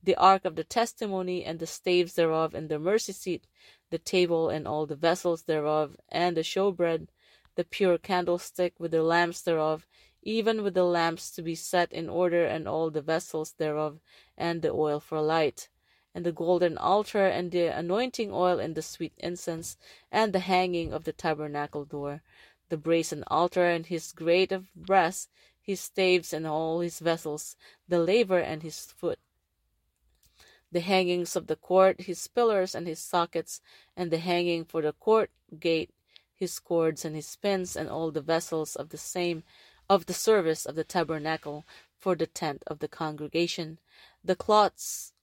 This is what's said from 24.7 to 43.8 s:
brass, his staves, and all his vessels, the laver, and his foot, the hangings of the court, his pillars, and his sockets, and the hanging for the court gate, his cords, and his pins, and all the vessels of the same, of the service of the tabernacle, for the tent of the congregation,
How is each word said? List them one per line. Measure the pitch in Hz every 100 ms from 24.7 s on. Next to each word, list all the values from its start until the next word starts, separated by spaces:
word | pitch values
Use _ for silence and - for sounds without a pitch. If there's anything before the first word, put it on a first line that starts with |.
brass, | 170 170 190 165 - - _ _ _
his | - 190
staves, | - - 185 180 165
and | 160 160
all | 151 160 165
his | 175 -
vessels, | 160 165 160 151 - - - _ _
the | 175
laver, | 165 220 208 185
and | - 156
his | 160 - -
foot, | - 170 - _ _ _ _ _ _ _ _ _ _ _ _ - _ _
the | 175
hangings | 170 190 180 180 175 180
of | -
the | 156
court, | - 185 190 190
his | 180 175 -
pillars, | - 240 202 185
and | - 170
his | 160
sockets, | - 175 170 170 156 - _ - _ -
and | 175
the | 165
hanging | 175 175 175 170 165
for | 165
the | 151
court | - - 220 208 _ _ 156
gate, | 170 165 - _ _ - _ _
his | 180 -
cords, | _ 170 160 156 165
and | 156
his | 147 -
pins, | 202 190 180 -
and | 156
all | 151 160
the | 151
vessels | 143 165 165 160 156 -
of | 147
the | -
same, | - 185 175 165 - - - _ _
of | 196 -
the |
service | 180 - 220 160 156 -
of | 151
the |
tabernacle, | 156 185 160 156 151 160 151 147 - - _ _
for | 190 170
the | 160
tent | - 160 135 -
of | 151
the | 175
congregation, | - 160 151 151 160 170 - 160 160